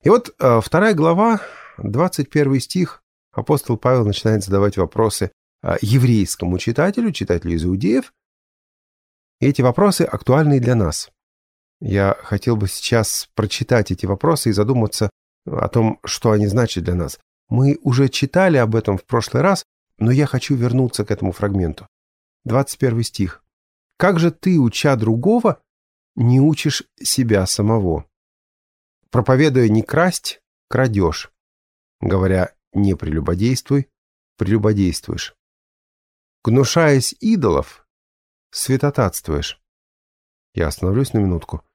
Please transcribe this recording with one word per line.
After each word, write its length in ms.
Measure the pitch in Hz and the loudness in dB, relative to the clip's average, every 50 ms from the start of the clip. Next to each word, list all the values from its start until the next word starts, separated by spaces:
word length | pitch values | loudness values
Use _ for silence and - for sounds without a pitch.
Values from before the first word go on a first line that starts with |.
И 60 | _ 151 | _ 4
вот, 260 | 214 247 240 - _ _ | 2 2 2 -4 _ _
э, 200 | 139 127 117 113 | 2 4 4 2
вторая 340 | 107 - - 165 208 226 208 | 0 0 0 2 2 2 2
глава, 460 | 151 156 165 170 185 214 233 226 196 - - - - - - - - | 2 2 2 2 2 2 2 2 0 -4 -12 -20 -20 -20 -20 -16 -10
двадцать 500 | - 104 101 131 175 180 - - 143 _ | -8 -4 -2 0 0 0 0 -4 -6 _
первый 300 | - 151 147 135 135 131 | 0 0 2 2 2 0
стих, 460 | - - - 180 180 - - _ _ _ _ _ _ _ | -2 -2 -2 -2 -2 -2 -4 _ _ _ _ _ _ _
апостол 460 | _ - 113 - 151 139 - - 120 | _ -8 -2 0 -2 -2 0 -4 -4
Павел 280 | 110 - 123 131 127 113 | 0 2 2 2 2 2
начинает 380 | 104 98 - - 110 110 107 | 0 -2 0 0 0 0 0
задавать 340 | 95 95 98 98 101 104 - | 0 0 0 2 2 2 0
вопросы, 540 | 98 90 78 - - 113 107 - - 101 - _ _ _ _ _ _ | -2 -4 -2 0 0 0 0 0 -4 -6 -6 _ _ _ _ _ _
э, 140 | - 85 87 - | -4 -4 -4 -2
еврейскому 800 | - 101 117 135 123 123 117 107 92 - - - 92 87 90 90 | 0 2 2 4 4 4 4 2 2 -2 -4 -6 -4 -4 -4 -2
читателю, 540 | - 117 117 - 156 196 202 - 233 214 | -4 -4 -2 0 0 0 0 -2 -4 -4
читателю 420 | 151 - 101 - 90 85 - 85 82 | -4 -6 -2 -2 -2 -2 -2 -4 -4
из 100 | 82 78 | -2 0
иудеев. 480 | 90 95 98 123 196 233 262 - - _ _ _ _ _ _ _ _ _ _ _ _ _ _ _ _ _ _ _ _ _ _ _ _ _ _ | -2 -2 -2 0 0 0 0 -2 -4 _ _ _ _ _ _ _ _ _ _ _ _ _ _ _ _ _ _ _ _ _ _ _ _ _ _
И 60 | 123 | -2
эти 160 | 135 139 - | 0 0 2
вопросы 400 | 123 123 120 - 202 202 185 - | 2 2 2 4 2 2 2 0
актуальны 540 | 180 - - 107 - - 127 151 160 147 143 | -2 -2 -2 -4 0 2 2 2 4 2 2
и 40 | 135 | 2
для 140 | 120 123 123 | 2 2 2
нас. 360 | 113 98 78 - - - _ _ _ _ _ _ _ _ _ _ _ _ _ _ _ - | 2 0 -2 -2 -6 -10 _ _ _ _ _ _ _ _ _ _ _ _ _ _ _ -6
Я 320 | 110 98 101 98 98 - - | -2 0 2 2 2 0 -2
хотел 340 | - - 104 98 - 123 117 | -4 -6 -6 -2 0 -2 0
бы 120 | 107 98 95 | 0 -2 -4
сейчас 600 | - - - - 120 117 107 - - - - _ _ | -6 -8 -4 0 0 0 0 0 -4 -8 -10 _ _
прочитать 560 | - 107 104 - - 120 - 131 113 101 - | -4 -4 -4 -4 -6 -2 0 2 0 2 0
эти 160 | 92 - - | -4 -6 -4
вопросы 440 | 95 98 98 - 160 165 139 - 120 | -4 -4 -2 0 0 0 0 0 -2
и 20 | |
задуматься 580 | 101 98 104 110 131 123 110 104 - - 110 101 _ _ _ _ _ _ _ | 0 0 0 0 2 0 0 -2 -2 -4 -4 -4 _ _ _ _ _ _ _
о 220 | - - - - - | -8 -4 -4 -4 -2
том, 300 | - 117 113 113 - _ - | 0 0 0 0 -2 _ -10
что 260 | - - - - 120 | -10 -10 -2 0 0
они 160 | 107 107 107 | 2 2 0
значат 380 | 104 98 127 120 113 - 92 82 | 0 0 0 -2 -2 -4 -6 -4
для 100 | 90 87 | -4 -4
нас. 240 | 90 82 69 - _ _ _ _ _ _ _ | -4 -4 -6 -10 _ _ _ _ _ _ _
Мы 280 | 113 120 131 139 143 - | 0 2 2 2 0 0
уже 260 | - 135 123 127 139 127 | -2 -2 2 2 2 0
читали 480 | - - 143 139 - 175 190 185 160 | 0 -2 -4 -2 0 2 2 4 4
об 200 | 131 117 110 110 | 2 2 2 0
этом 200 | 113 - - 98 | 0 0 0 -4
в 80 | 92 _ | -4 _
прошлый 380 | _ - 117 107 - - 123 | _ -2 -2 -2 -2 -2 0
раз, 220 | 151 196 196 - - _ _ _ _ _ _ - | 2 2 0 -2 -4 _ _ _ _ _ _ -2
но 140 | 107 113 | 0 2
я 140 | 127 139 147 | 2 2 2
хочу 280 | 135 - 127 - - 147 | 0 -2 -4 -2 -2 -2
вернуться 500 | 123 117 123 120 131 131 117 - - 104 | 0 0 0 2 0 0 0 -2 -4 -4
к 60 | - | -4
этому 220 | 104 - - 95 | -4 -4 -4 -6
фрагменту. 560 | 90 - 104 101 98 98 90 80 76 - - _ _ _ _ _ _ _ _ _ _ _ _ | -4 -2 -4 -2 0 0 -2 -2 -4 -8 -16 _ _ _ _ _ _ _ _ _ _ _ _
Двадцать 340 | 123 113 135 139 - - _ | -2 0 0 0 -2 -4 _
первый 240 | 139 127 113 117 | -2 -2 0 -2
стих. 400 | 117 - - - 98 85 - _ _ _ _ _ _ _ _ _ _ _ _ _ | -4 -6 -4 -4 -4 -4 -4 _ _ _ _ _ _ _ _ _ _ _ _ _
«Как 220 | 175 190 196 165 | 0 2 2 2
же 100 | 165 170 | 2 0
ты, 300 | 165 _ - 190 180 160 | 0 _ 0 2 2 4
уча 340 | 127 117 - - - 147 135 | 2 2 0 0 0 0 0
другого, 680 | 117 107 110 113 117 131 190 226 240 226 214 151 _ _ _ _ _ _ _ _ _ _ _ _ | 2 0 0 0 0 2 2 0 2 2 0 -2 _ _ _ _ _ _ _ _ _ _ _ _
не 260 | - 120 120 123 131 | 0 2 4 4 6
учишь 440 | 139 156 151 - - 151 139 - - _ _ _ | 4 4 2 2 -2 -4 -4 -4 -8 _ _ _
себя 440 | - - - - 127 113 107 95 92 | -6 -4 -2 0 2 2 2 2 2
самого?» 600 | - - - 101 107 113 113 98 87 80 76 - _ _ _ _ _ _ _ _ _ _ _ _ _ _ _ _ _ _ _ _ _ | 0 -2 -2 0 2 2 2 0 0 -2 -4 -6 _ _ _ _ _ _ _ _ _ _ _ _ _ _ _ _ _ _ _ _ _
Проповедуя 560 | - 117 110 - 131 131 156 156 127 127 120 110 | -2 -2 2 2 2 4 4 2 4 2 2 4
не 140 | 107 113 | 2 2
красть, 600 | 110 - - 151 175 185 - - _ - - _ _ _ _ _ _ _ | 0 0 0 0 0 0 -2 -4 _ -12 -12 _ _ _ _ _ _ _
крадешь, 600 | - - 131 123 107 98 92 80 78 - - - _ _ _ _ _ _ _ _ _ _ _ _ _ _ | -2 0 0 0 0 0 0 0 -2 -4 -12 -16 _ _ _ _ _ _ _ _ _ _ _ _ _ _
говоря 520 | - - 95 95 92 95 95 92 90 - _ _ _ _ | -4 -2 0 0 2 2 2 0 0 -2 _ _ _ _
не 240 | - 101 101 98 92 | -2 0 0 0 0
прелюбодействуй, 920 | 80 - 78 76 80 69 76 87 90 107 123 131 - - - 139 143 135 _ _ _ _ _ _ _ _ _ _ _ | -2 -4 -4 -4 -4 -2 -4 -2 0 0 -2 -2 -4 -2 -2 -2 -2 -2 _ _ _ _ _ _ _ _ _ _ _
прелюбодействуешь. 960 | 104 101 110 110 104 110 107 101 98 90 82 - - - 85 - - - _ _ _ _ _ _ _ _ _ _ _ _ _ _ _ _ _ _ _ _ _ _ | -2 0 0 2 2 0 2 2 0 0 -2 -4 -8 -10 -10 -10 -10 -14 _ _ _ _ _ _ _ _ _ _ _ _ _ _ _ _ _ _ _ _ _ _
Гнушаясь 720 | _ 113 113 135 135 - - 170 165 151 139 135 - - - _ | _ 0 2 2 2 2 2 2 4 4 4 2 0 -2 -8 _
идолов, 640 | - 214 226 190 127 101 80 67 67 - - _ _ _ _ _ _ _ _ _ _ _ _ _ _ _ | 0 0 0 2 2 2 0 0 -2 -4 -16 _ _ _ _ _ _ _ _ _ _ _ _ _ _ _
святотатствуешь. 1120 | - - - - 131 127 - 143 - - 120 92 - - _ - 78 71 73 - - _ _ _ _ _ _ _ _ _ _ _ _ _ _ _ _ _ _ _ _ | -10 -8 -2 -2 -2 0 0 -2 0 0 -2 -2 -2 -6 _ -4 -4 -4 -4 -8 -12 _ _ _ _ _ _ _ _ _ _ _ _ _ _ _ _ _ _ _ _
Я 120 | 90 82 | -4 -4
остановлюсь 460 | 76 76 - - 90 98 123 135 - | -4 -4 -4 -4 -2 0 0 -2 0
на 60 | - 113 | 0 0
минутку. 440 | 101 95 90 80 - - - 80 _ _ | 0 0 -2 -4 -6 -10 -14 -14 _ _